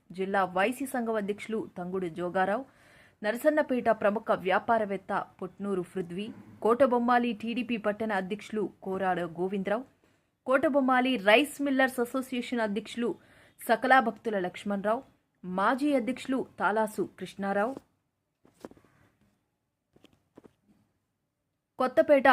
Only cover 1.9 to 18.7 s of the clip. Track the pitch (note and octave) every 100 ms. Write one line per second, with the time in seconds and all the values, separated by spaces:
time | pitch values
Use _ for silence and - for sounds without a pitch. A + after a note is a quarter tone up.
1.9 | F#3+ F3+ D#3+ F3 F3+ F#3 G#3+ C4+ _ -
2.9 | - - _ G#3 A#3 D4+ D4+ D4 B3 A#3
3.9 | G#3+ G#3 G#3+ G#3+ G#3+ F3+ F#3+ - A3+ G#3
4.9 | G3 - G3 - - F#3 - G3 F#3+ F3
5.9 | F#3+ E3+ F3 G#3+ - - - G#3 A#3+ C4+
6.9 | B3 A#3+ A#3+ A#3+ G#3+ A3+ A#3 A#3 A#3 G#3
7.9 | G#3 A3 G3 F#3 G#3 - G#3+ G3 - F#3+
8.9 | F#3+ F#3+ E3+ F3 E3 F#3 G3+ F#3+ G#3+ C4+
9.9 | _ _ _ _ _ - C4 D#4 C#4 B3+
10.9 | B3+ B3+ B3 F#3+ A3+ D4 - C#4+ C4 C4
11.9 | B3+ A#3+ C4 B3+ B3 A#3+ A#3+ A3 G3+ G#3
12.9 | - A#3+ E3+ _ - - - - A3 C4
13.9 | C4 A#3 G#3+ A#3 G3+ F3+ - G3+ G3+ G3
14.9 | A#3 - _ _ _ F3+ F#3 G3+ B3+ D4
15.9 | C#4 A3 B3+ - C4 - - F3+ G#3+ G#3+
16.9 | G#3+ E3+ - F3+ - G3 G3+ A3 C4+ -
17.9 | _ _ _ _ _ _ _ -